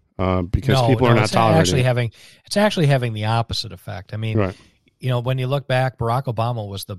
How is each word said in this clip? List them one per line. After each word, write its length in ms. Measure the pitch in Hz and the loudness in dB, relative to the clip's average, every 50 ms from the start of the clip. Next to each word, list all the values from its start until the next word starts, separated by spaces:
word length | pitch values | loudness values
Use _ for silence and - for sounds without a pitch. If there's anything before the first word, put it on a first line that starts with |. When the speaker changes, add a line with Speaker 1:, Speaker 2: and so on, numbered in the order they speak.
| _ _ _ - | _ _ _ -2
Speaker 1:
uh, 240 | 92 92 92 92 | 0 0 0 0
because 340 | 87 90 - 101 95 131 135 135 | 0 -2 -2 -2 0 0 2 2
Speaker 2:
No, 80 | 120 120 | 4 2
Speaker 1:
people 180 | 127 113 127 | 2 4 4
Speaker 2:
no, 60 | 117 | 4
Speaker 1:
are 20 | 117 | 4
not 100 | 110 107 | 4 4
Speaker 2:
it's 80 | 107 | 2
Speaker 1:
tolerating 280 | - 117 113 - 160 160 | 2 2 4 4 4 4
Speaker 2:
actually 200 | - - - 127 | 4 2 2 2
Speaker 1:
it. 40 | 123 | 2
Speaker 2:
having, 280 | 127 120 123 120 107 - - - - - _ _ | 2 0 0 -2 -4 -6 -12 -20 -20 -20 _ _
it's 100 | - - | -4 0
actually 300 | 202 208 214 - 190 151 | 2 2 2 2 2 2
having 260 | 143 139 127 123 117 | 2 2 2 0 -2
the 140 | 107 107 107 | -4 -4 -2
opposite 460 | 110 113 117 113 - 98 - - 92 | 0 0 0 -2 -2 -4 -8 -8 -8
effect. 400 | 90 - - 110 98 92 - - | -12 -16 -14 -12 -12 -12 -12 -10
I 60 | 107 110 | -10 -8
mean, 180 | 113 110 110 107 | -6 -2 -2 -2
Speaker 1:
Right. 180 | 98 90 - - - _ _ _ _ _ _ _ | -2 -2 -4 -10 -18 _ _ _ _ _ _ _
Speaker 2:
you 80 | - 127 | -4 -2
know, 120 | 123 123 | -2 -2
when 180 | 117 127 131 131 | -2 -2 -2 -2
you 80 | 127 | -2
look 200 | 127 143 143 - | -2 -2 -4 -2
back, 320 | - 131 127 131 131 - - | -2 0 0 0 -2 -4 -4
Barack 260 | 117 117 120 135 - | -2 -2 -2 -2 -2
Obama 440 | 127 110 113 113 120 123 113 104 98 | -4 -4 -2 -2 -2 -4 -6 -8 -8
was 160 | 101 95 - | -10 -12 -10
the, 120 | - 101 | -12 -14